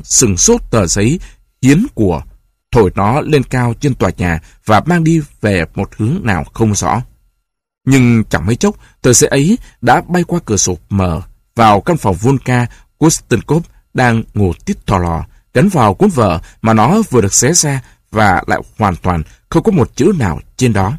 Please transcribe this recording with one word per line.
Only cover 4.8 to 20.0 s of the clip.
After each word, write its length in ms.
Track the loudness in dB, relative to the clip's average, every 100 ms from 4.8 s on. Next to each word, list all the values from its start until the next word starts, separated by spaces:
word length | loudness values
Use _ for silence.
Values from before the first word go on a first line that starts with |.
| 2
mang 180 | 0
đi 160 | 2 0 -2 -6
về 240 | -2 -2 -2
một 160 | -6 -8 -4
hướng 220 | -4 -4
nào 220 | -4 -4 -6
không 200 | -2 -2
rõ. 280 | 0 -2 -2 -4 _ _ _ _ _ _ _ 0
Nhưng 380 | 2 4 2 0
chẳng 160 | -4 -2
mấy 100 | -2
chốc, 200 | -2 -4 _ _
tờ 100 | 0
giấy 180 | 2 2
ấy 280 | 0 0 -2 -4 _
đã 200 | 0 0
bay 220 | 0 -4
qua 180 | -2 -4
cửa 120 | -2 -2
sổ 220 | -2 -6 -6
mở 340 | -2 -2 -4 -8 -20 _ 2
vào 220 | 4 4
căn 160 | 0 -2
phòng 200 | -2 0
Volka 500 | 0 0 -2 -2 -4 -8 _ _
Kustenkov 680 | 0 0 -2 -4 -2 -4 -4 _ _
đang 280 | -2 0 0 -4
ngủ 180 | -2 -2 -2
tít 220 | -8 -8 -4
thò 120 | -2
lò, 260 | -2 -4 -8 _ _
gắn 140 | 0 2
vào 260 | 2 2
cuốn 140 | 2 0
vở 320 | 2 0 -2 -6 _
mà 120 | 0
nó 280 | 2 2 2 0
vừa 100 | 0
được 140 | 0
xé 180 | 0 0
ra 300 | 0 -2 -4 -10 _ _
và 320 | 0 0 0 -2
lại 140 | -6 -6 -4
hoàn 180 | -2 -2
toàn 260 | -4 -4 -6 -14 _
không 140 | -2
có 100 | 0
một 240 | 0 0
chữ 160 | 0